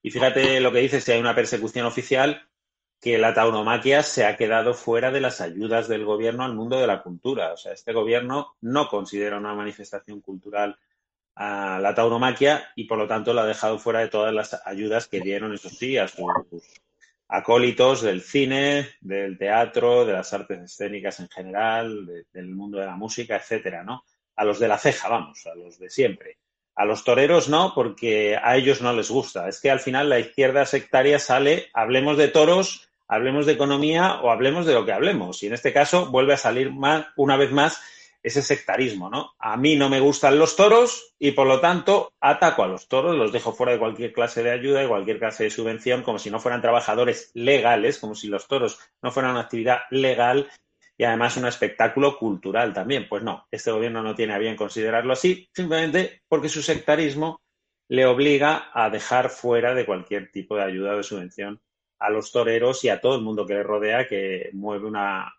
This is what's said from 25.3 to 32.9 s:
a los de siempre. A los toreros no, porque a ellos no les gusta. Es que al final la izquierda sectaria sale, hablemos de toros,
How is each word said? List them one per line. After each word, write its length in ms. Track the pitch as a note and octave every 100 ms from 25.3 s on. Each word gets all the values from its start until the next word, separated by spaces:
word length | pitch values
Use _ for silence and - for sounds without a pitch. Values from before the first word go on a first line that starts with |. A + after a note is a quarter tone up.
| - E2+
a 80 | E2+
los 240 | F2 E2+
de 100 | F#2
siempre. 480 | - B2 F2+ - - _ _ _ -
A 100 | G#2
los 180 | G#2+
toreros 460 | - A#2+ D3 E3+ C#3
no, 220 | D#3 F#3
porque 640 | - A2+ G2 A#2 G#2+ G#2 G#2+
a 180 | A#2+ C3
ellos 240 | C3 A#2+
no 120 | B2
les 160 | A#2 G#2
gusta. 380 | B2+ - F#2 F2+
Es 120 | -
que 120 | C#3
al 80 | C3
final 300 | C3+ C3 D3
la 100 | B2
izquierda 460 | A#2 - C3 C3+ C3+
sectaria 520 | C3+ - C3 C3+ D3
sale, 520 | - C3 C#3 E3+ -
hablemos 440 | A#2 A2+ C3 C#3+ D3
de 100 | D3
toros, 640 | D#3+ D#3 F3+ F#3+ - _